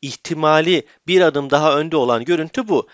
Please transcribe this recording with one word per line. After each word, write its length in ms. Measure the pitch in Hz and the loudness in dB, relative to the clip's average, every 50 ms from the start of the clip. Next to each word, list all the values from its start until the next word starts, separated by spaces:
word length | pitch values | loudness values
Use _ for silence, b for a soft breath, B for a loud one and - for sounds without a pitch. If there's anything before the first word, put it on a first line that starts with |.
| b | b
ihtimali 840 | 139 123 - - - 170 156 156 151 156 156 160 170 185 156 - b b b b | -14 -14 -12 -10 -10 -6 -2 2 2 2 2 2 2 0 -2 -2 b b b b
bir 140 | - 180 185 | 0 2 2
adım 300 | 180 160 139 147 139 135 | 2 2 2 0 -2 0
daha 280 | 139 143 151 156 143 143 | 0 2 2 2 2 0
önde 180 | 156 165 160 | 0 -2 -2
olan 280 | 156 127 123 120 117 117 | 0 0 0 0 0 -2
görüntü 440 | 139 175 160 156 165 - - 254 214 | -2 -2 -2 -4 -4 -6 -8 -4 -2
bu. 200 | 190 180 185 b | -2 -2 -2 b